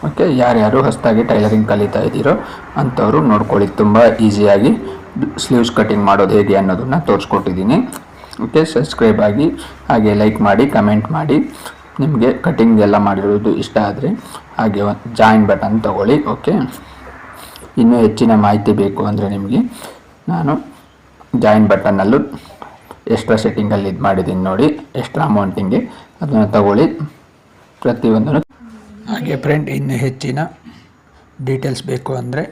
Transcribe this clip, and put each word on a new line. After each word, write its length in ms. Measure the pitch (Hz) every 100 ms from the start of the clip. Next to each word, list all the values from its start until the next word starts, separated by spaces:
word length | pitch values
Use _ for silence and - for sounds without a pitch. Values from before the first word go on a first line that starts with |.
| 151
ಓಕೆ, 160 | - 175 127
ಯಾರ್ಯಾರು 360 | 120 226 214 131 135
ಹೊಸದಾಗಿ 360 | - 120 110 117
ಟೈಲರಿಂಗ್ 360 | 110 107 107 107
ಕಲಿತಾ 300 | 104 101 107 101
ಇದ್ದೀರೋ 260 | - 139 - - - - -
ಅಂಥವ್ರು 380 | 139 127 107 139 147
ನೋಡ್ಕೊಳ್ಳಿ. 380 | 104 107 113 98 -
ತುಂಬ 180 | 104 107 117 110 107
ಈಸಿಯಾಗಿ 460 | 101 104 101 123 226 - - - - - -
ಸ್ಲೀವ್ಸ್ 300 | - 123 117 -
ಕಟಿಂಗ್ 260 | 107 104 101
ಮಾಡೋದು 260 | 98 98 107
ಹೇಗೆ 160 | 101 98
ಅನ್ನೋದನ್ನು 380 | 95 92 127 151 156
ತೋರಿಸ್ಕೊಟ್ಟಿದ್ದೀನಿ. 720 | 101 - 101 98 90 98 165 254 - - - - -
ಓಕೆ, 180 | 113 156 160
ಸಬ್ಸ್ಕ್ರೈಬ್ 480 | - - - 113 107 104
ಆಗಿ, 200 | 104 151 - - - -
ಹಾಗೆ 200 | 113 107 104
ಲೈಕ್ 160 | 107 107 101
ಮಾಡಿ, 180 | 101 139
ಕಾಮೆಂಟ್ 320 | 117 104 107 107 156
ಮಾಡಿ. 200 | 151 139 - - - - - -
ನಿಮಗೆ 280 | 147 131 120 - 175
ಕಟಿಂಗ್ 340 | 135 117 107 101
ಎಲ್ಲ 100 | 104 101
ಮಾಡಿರೋದು 440 | 98 101 104 110 -
ಇಷ್ಟ 140 | - - 98
ಆದರೆ 180 | 101 160 220 - - - -
ಹಾಗೆ 240 | 113 101 101
ಒಂದು 260 | 101 - -
ಜಾಯಿನ್ 260 | 110 110 104
ಬಟನ್ 280 | 95 104 110 110
ತಗೊಳ್ಳಿ. 300 | 95 98 147 147
ಓಕೆ, 200 | 107 - 175 127 - - - - - - - - - - -
ಇನ್ನೂ 140 | 117 120
ಹೆಚ್ಚಿನ 300 | 110 107 113 110 104
ಮಾಹಿತಿ 280 | 107 110 101
ಬೇಕು 220 | 98 98 104
ಅಂದರೆ 180 | 104 101 101
ನಿಮಗೆ 260 | 98 127 247 - - - - _ -
ನಾನು 220 | 170 151 151 - - - _ _ _ - 120
ಜಾಯಿನ್ 240 | 110 107 104
ಬಟನ್ನಲ್ಲೂ 480 | 98 104 98 95 139 - - - - - - - - -
ಎಕ್ಸ್ಟ್ರಾ 220 | 110 - 110
ಸೆಟ್ಟಿಂಗಲ್ಲಿ 460 | 117 110 104 104 98
ಇದು 80 | 87 98
ಮಾಡಿದ್ದೀನಿ 360 | 95 90 92 95
ನೋಡಿ, 180 | 95 147 151 - -
ಎಕ್ಸ್ಟ್ರಾ 240 | - - 156
ಅಮೌಂಟಿಂಗೆ 500 | 104 98 - 95 127 247 - - _
ಅದನ್ನು 240 | 156 117 104 110
ತಗೊಳ್ಳಿ. 280 | 101 101 156 - 151 - _ _ _ _ _ _
ಪ್ರತಿಯೊಂದನ್ನು 600 | 127 113 113 107 110 143 - _ - - - - -
ಹಾಗೆ 260 | 220 147 135
ಫ್ರೆಂಡ್, 240 | 147 151 135 139
ಇನ್ನು 180 | 139 127 135
ಹೆಚ್ಚಿನ 320 | 131 - 135 165 - - - - _ _ _ _ - 135
ಡೀಟೇಲ್ಸ್ 340 | 131 139 127 -
ಬೇಕು 220 | 127 131 131
ಅಂದರೆ 220 | 120 131 180